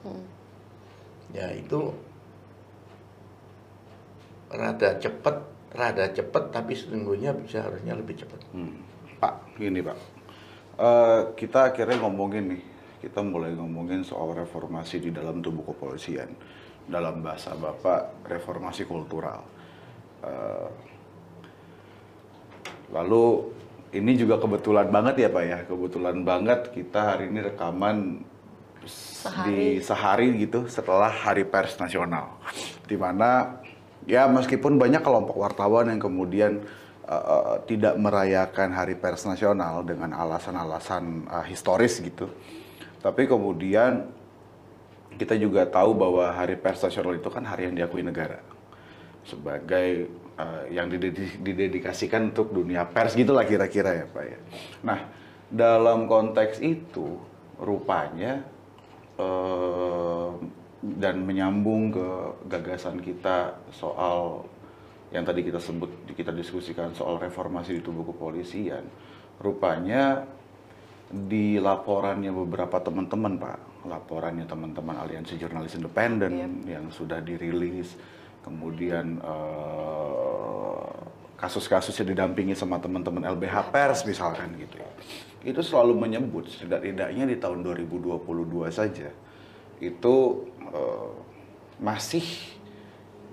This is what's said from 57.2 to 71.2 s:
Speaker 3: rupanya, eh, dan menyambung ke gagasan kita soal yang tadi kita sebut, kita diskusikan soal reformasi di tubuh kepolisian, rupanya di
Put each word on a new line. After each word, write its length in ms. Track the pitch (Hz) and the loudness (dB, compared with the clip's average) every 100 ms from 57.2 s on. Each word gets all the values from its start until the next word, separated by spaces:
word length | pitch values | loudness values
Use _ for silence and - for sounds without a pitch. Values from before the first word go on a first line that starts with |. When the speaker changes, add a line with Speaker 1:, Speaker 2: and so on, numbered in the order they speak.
| - - - - | -12 -20 -20 -8
Speaker 3:
rupanya, 800 | 92 98 - 87 73 80 113 139 - - - - - - - - | -2 -2 0 0 -2 -4 -4 -4 -8 -16 -20 -20 -20 -20 -14 -6
eh, 1080 | 92 92 92 90 90 87 90 87 87 87 87 87 85 - - - | -2 -2 -2 -2 -2 -2 -2 -2 -2 -2 -4 -6 -10 -14 -20 -12
dan 340 | 104 92 95 90 | -8 0 0 0
menyambung 720 | 95 95 95 101 104 110 110 | -2 0 2 2 2 2 2
ke 160 | 95 90 92 85 - 90 | 0 -2 -4 -6 -10 -8
gagasan 480 | 87 87 90 87 87 90 | -6 -4 -6 -6 -8 -8
kita 480 | 90 95 90 87 - - | -4 0 2 0 -4 -16
soal 800 | - 78 - 87 87 85 78 - - - - - - - | -8 -6 -2 0 0 -2 -6 -12 -18 -20 -20 -20 -20 -8
yang 80 | 90 | -4
tadi 240 | 85 87 87 | 0 0 -2
kita 160 | 85 | -4
sebut, 480 | - 85 85 - - - | -6 -6 -6 -10 -12 -8
kita 160 | 85 | -6
diskusikan 560 | 82 85 90 85 85 85 - | -6 -6 -8 -8 -6 -6 -4
soal 240 | - 85 | -4 -4
reformasi 560 | 90 92 92 87 87 85 | -4 -6 -6 -6 -4 -6
di 40 | 85 | -6
tubuh 160 | 82 82 | -6 -8
kepolisian, 720 | 82 82 82 87 95 92 69 - - - - - - | -8 -8 -8 -8 -6 -6 -6 -10 -18 -20 -20 -20 -6
rupanya 880 | 101 - 90 82 90 127 139 135 - - - - - - - - - | -4 0 2 2 2 2 4 2 -4 -14 -20 -20 -20 -20 -20 -20 -12
di 560 | 98 | -10